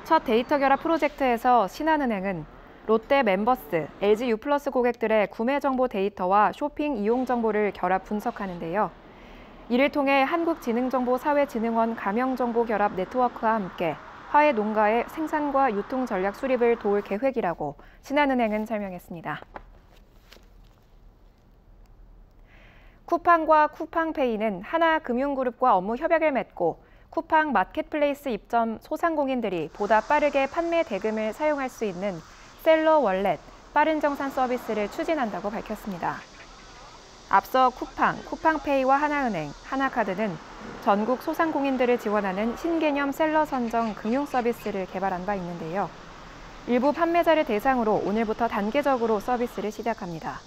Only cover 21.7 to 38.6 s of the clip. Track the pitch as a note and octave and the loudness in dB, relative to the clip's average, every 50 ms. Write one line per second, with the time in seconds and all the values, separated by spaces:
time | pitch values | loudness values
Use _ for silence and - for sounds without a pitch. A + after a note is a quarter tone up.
21.7 | - - - - - - - - - - - - _ - - - - - - - | -20 -20 -20 -20 -20 -20 -20 -20 -20 -20 -20 -20 _ -20 -20 -20 -20 -20 -20 -20
22.7 | - - - - - - - - E4+ E4 - F4+ E4+ E4 D#4+ D#4 D#4 D4+ D4+ D4+ | -20 -20 -20 -20 -20 -20 -4 -4 -4 0 4 4 4 4 6 6 6 6 6 4
23.7 | D4+ - E4 D4+ - E4 E4 D#4+ D#4 D#4+ C4+ B3 A3+ G3+ G#3+ A3+ G3 F3 G#3 - | 0 -8 -12 -6 -2 -2 -2 -2 -2 -2 0 0 0 0 -2 -2 -4 -4 -8 -4
24.7 | - E4 E4 E4 D#4+ D#4 D#4 - A#3 A#3+ C4+ C#4+ C#4 C4+ C4 B3 A#3+ _ B3+ B3+ | 0 2 2 2 2 0 0 -2 -2 -2 0 -2 -2 -2 -2 -4 -2 _ 4 4
25.7 | A3 F#3 F3+ G3+ A#3 A#3+ D#4+ D#4 E4 D#4+ D#4+ D#4 C#4 A#3+ F#3 - - - F3+ E3 | 4 4 2 -2 -4 -4 0 0 2 2 2 2 0 0 -4 -4 -6 -2 -2 -2
26.7 | - - - _ - - - _ - E4 D#4+ - E4+ D#4 D#4 D4+ B3+ G3 F#3 - | -2 -2 -14 _ -20 -20 -20 _ -6 -6 -2 2 2 2 4 4 2 0 0 0
27.7 | - D#4 D#4 - - D4+ D4 C#4+ C#4 C#4 - C#4 A3+ G3 - - - A#3 A3+ A3+ | -2 -6 -6 -4 -2 0 0 0 0 -2 -4 -6 -6 -6 -6 -2 0 0 0 0
28.7 | A3 G#3+ - - D#4 D#4 - E4+ D#4+ D4+ C#4+ C4 C4 B3 A3+ G3+ F3+ E3+ D3+ D#3 | -4 -8 -8 -8 -6 -2 0 0 0 0 0 0 0 -2 -2 -2 -2 -2 -4 -6
29.7 | - - G#3 G3+ A3+ G#3+ A3 - D4 D4+ D4 D4 C#4+ C#4 C4+ C4 - F4 E4+ E4+ | -4 -4 0 2 2 2 4 2 2 2 2 2 2 0 -2 0 -2 -4 -2 0
30.7 | E4+ E4+ D#4+ - A3+ F#3+ - A3 G#3+ A3 A3 A3 G#3 - D#4 D4+ D4+ C#4+ C4+ B3+ | 0 0 0 -2 -4 -4 -2 -2 -2 -2 -4 -4 -4 -2 0 0 0 0 -4 -8
31.7 | - - A#3 G#3 F3 F3 F#3+ G#3 F#3 D#3+ - - - - - - - - - E4 | -6 -4 -6 -4 -4 -4 -6 -6 -6 -8 -12 -16 -20 -20 -20 -20 -20 -2 4 4
32.7 | D#4+ D#4+ D#4 D#4+ D#4 D4+ C4+ G3+ F#3 F#3 G3+ G3 D#3+ C#3+ - - - - - - | 4 6 6 4 4 4 4 2 2 2 2 0 0 -2 -6 -18 -20 -20 -20 -2
33.7 | - D4 D4+ D#4 D#4+ D4+ D4 D4 C#4+ - C#4+ C4+ C4+ C#4+ B3+ B3 B3+ A#3+ - - | 2 2 4 4 2 2 0 0 -2 -2 -6 -4 -2 -2 0 0 0 -4 -4 -4
34.7 | A3 G#3 G#3 G3+ - - E4 F4 E4 D4+ C4 G#3+ G3 F3+ E3+ G3+ A3 F#3+ - - | -4 -2 -4 -4 -4 -6 -2 -2 -2 -2 -2 -4 -4 -6 -6 -6 -6 -6 -8 -8
35.7 | G#3+ - - A3 F#3+ E3+ E3+ D#3+ D3 - - - - - - - - - - - | -10 -10 -8 -10 -8 -4 -4 -6 -6 -6 -12 -18 -20 -20 -20 -20 -20 -20 -20 -20
36.7 | - - - - - - - - - - - - - G3 - - - C4 C4 B3+ | -20 -20 -20 -20 -20 -20 -20 -20 -20 -20 -4 4 4 4 4 4 4 4 4 4
37.7 | B3 - E4 - - - C#4+ G3+ - - - - - C#4 - D#4+ D#4+ D4 | 4 0 -10 -10 -2 0 0 0 0 -2 -8 -10 -10 0 0 0 0 2